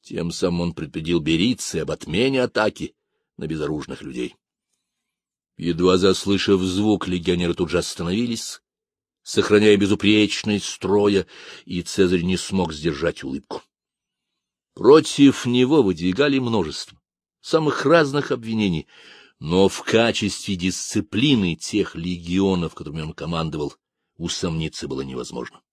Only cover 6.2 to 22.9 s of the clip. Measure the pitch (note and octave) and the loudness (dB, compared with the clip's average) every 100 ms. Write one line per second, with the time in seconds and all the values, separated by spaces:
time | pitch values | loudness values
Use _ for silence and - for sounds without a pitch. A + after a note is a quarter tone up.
6.2 | - G2 - G2 F#2 F#2 G#2 G2+ - F#2 | 0 0 2 2 2 0 2 0 0 -4
7.2 | E2+ F2 F2 E2+ E2+ E2+ - - E2+ G2 | 0 0 0 -2 -2 -2 -4 -8 -4 -2
8.2 | A#2+ A2+ - - _ _ _ _ _ _ | -2 -6 -10 -16 _ _ _ _ _ _
9.2 | - - - G#2 G#2+ G#2 G2 G#2 G2+ G#2+ | -4 -2 4 6 8 6 4 2 4 4
10.2 | G#2 - - G#2 - - F#2+ G2+ G#2 G2 | 4 0 -2 -2 -4 -8 0 2 4 2
11.2 | E2+ - - - - F2 E2+ - F#2 F2+ | -2 -12 -20 -20 -8 -8 -6 2 2 4
12.2 | E2+ F2+ - F#2+ E2+ D2+ D#2+ C#2+ D2 - | 0 -2 -2 -2 -2 -4 -6 -2 -4 -4
13.2 | C2+ C2+ _ - _ _ _ _ _ _ | -8 -10 _ -16 _ _ _ _ _ _
14.2 | _ _ _ _ _ - F#2 D3+ D#3 - | _ _ _ _ _ 0 6 6 6 4
15.2 | C#3+ - B2 B2 B2+ D#3 G#2 E2 F2+ F#2+ | 4 4 -2 2 4 4 2 0 -2 2
16.2 | D3 C3+ B2 A2+ D#2+ C#2+ - - _ _ | 2 2 0 -2 -2 -8 -14 -18 _ _
17.2 | _ _ - D#3+ D3+ - C#3 E3+ D3 C#3+ | _ _ -2 0 0 0 2 4 4 -2
18.2 | C3 B2+ A2+ A2 G2+ E2 - - - - | -4 -6 -4 0 0 0 -6 -20 -20 -20
19.2 | _ _ D2 F2+ G2 - - A2+ A#2 G#2 | _ _ 0 4 4 2 0 2 2 0
20.2 | G#2 - - F#2+ F#2 F2 - G#2+ G2+ - | -4 -6 -8 -4 -4 -4 -6 -6 -4 -2
21.2 | D3 B2+ F#2 D#2+ - G#2 F#2+ E2+ E2+ F2 | 2 2 0 -4 -4 -2 -4 -4 -8 -8
22.2 | E2+ F2+ G2 F2+ E2 - D#2 | -4 0 2 0 -2 -8 -12